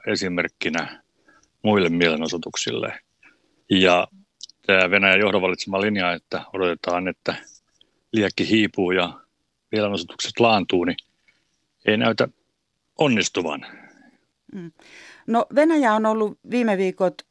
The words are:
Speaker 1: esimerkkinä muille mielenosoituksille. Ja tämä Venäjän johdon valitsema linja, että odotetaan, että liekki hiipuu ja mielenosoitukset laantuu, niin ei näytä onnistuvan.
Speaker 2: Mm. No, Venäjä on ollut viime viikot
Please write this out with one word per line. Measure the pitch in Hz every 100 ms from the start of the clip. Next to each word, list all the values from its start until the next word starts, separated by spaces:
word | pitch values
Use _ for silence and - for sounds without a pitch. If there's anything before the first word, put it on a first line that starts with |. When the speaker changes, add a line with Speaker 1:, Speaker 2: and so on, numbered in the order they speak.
| -
Speaker 1:
esimerkkinä | 98 92 87 82 - - 80 76 - _ _ _ _ _ _
muille | 107 101 85
mielenosoituksille. | 85 85 78 80 85 - - - - - - _ _ _ _ _ _ -
Ja | 95 92 87 - - _ _ - _ -
tämä | 95 90
Venäjän | 101 98 95
johdon | 104 98
valitsema | 92 90 - 98
linja, | 104 104 90
että | 85 - 85 -
odotetaan, | 95 90 82 - 87 92
että | - - - - - _ _ _ _ _
liekki | 110 98 - 85
hiipuu | 110 104 - 90
ja | 92 87 - _ _ _ _ _
mielenosoitukset | 110 104 101 87 - - -
laantuu, | 117 107 87 90
niin | 87 82 - _ _ _ _ _ _ _ 107
ei | 107
näytä | 117 110 123 - _ _ _ _ _ -
onnistuvan. | 151 110 87 95 80 71 - - - _ _ _ _ _ _
Speaker 2:
Mm. | 202 165 - - - - - -
No, | 233 -
Venäjä | 240 320 311 240
on | 214 220
ollut | 220 208 - -
viime | 247 226 190
viikot | 190 - 185 - -